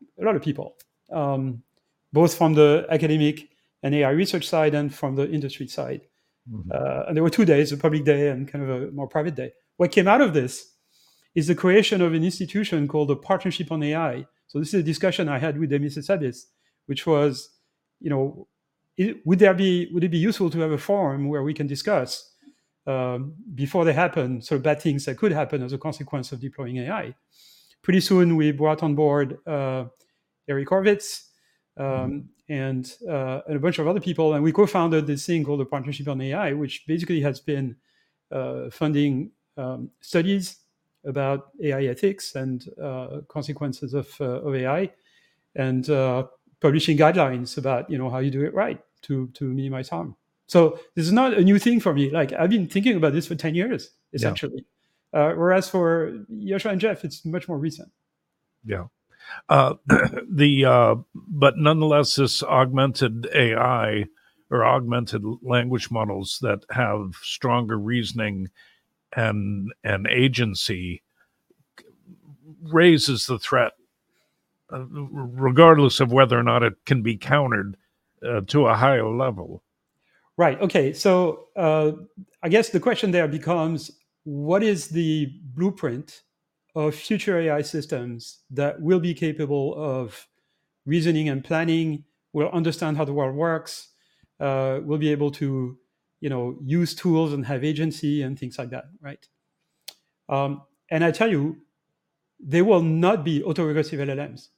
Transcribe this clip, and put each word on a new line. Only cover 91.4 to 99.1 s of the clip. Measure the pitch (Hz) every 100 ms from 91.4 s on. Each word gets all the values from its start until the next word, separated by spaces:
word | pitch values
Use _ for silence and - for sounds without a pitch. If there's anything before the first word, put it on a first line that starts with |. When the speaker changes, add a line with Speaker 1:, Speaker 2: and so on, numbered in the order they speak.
Speaker 1:
planning, | - 160 165 165 160 147 - _ _
will | 151 151
understand | 175 165 160 160 151
how |
the | 143
world | 143 135 139
works, | 165 160 - - - _ _ _ _ -
uh, | 139 135 135 135
will | 151 151
be | 151
able | 147 147
to | 143 143 135 123 127 _ _ _ -
you | 147
know, | 131 123 135
use | 135 170 170 -
tools | 180 160 160
and | 143 120
have | 135 151
agency | 151 160 147 147 147
and | 131 135
things | 123 -
like | 120
that, | 127 143 196
right? | 143